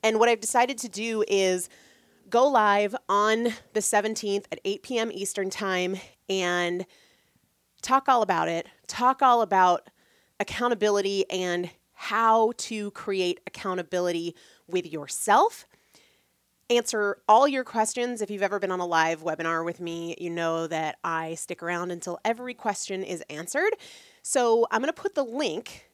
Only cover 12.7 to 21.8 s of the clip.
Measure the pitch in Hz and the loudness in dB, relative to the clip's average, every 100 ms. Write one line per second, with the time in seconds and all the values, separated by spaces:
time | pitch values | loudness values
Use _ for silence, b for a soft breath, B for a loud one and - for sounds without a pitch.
12.7 | 220 202 - - 196 180 180 - - 196 | -6 -8 -8 -4 -2 0 -2 -8 -10 -6
13.7 | 185 170 180 180 170 170 160 b b _ | -4 -4 -2 -2 -2 -6 -10 b b _
14.7 | 185 175 156 143 - - 214 403 - - | -4 -4 -10 -8 -8 4 6 6 0 -20
15.7 | b b b b b b b b _ _ | b b b b b b b b _ _
16.7 | 240 233 220 208 196 - 214 277 269 247 | 0 0 -2 -2 -4 6 6 6 2 -4
17.7 | 233 220 - 247 240 202 208 190 196 190 | -2 -2 -2 -4 -4 -6 -2 -2 -2 -2
18.7 | 185 180 165 160 165 160 156 165 165 165 | -2 0 2 2 0 -4 -4 -2 -2 -4
19.7 | 170 170 170 170 - 175 170 165 165 165 | -6 -8 -8 -8 -8 -8 -4 -2 -2 -4
20.7 | 160 156 - - 160 160 165 - 180 170 | -4 -4 -6 -4 -4 -6 -8 -10 -10 -6
21.7 | 175 | -4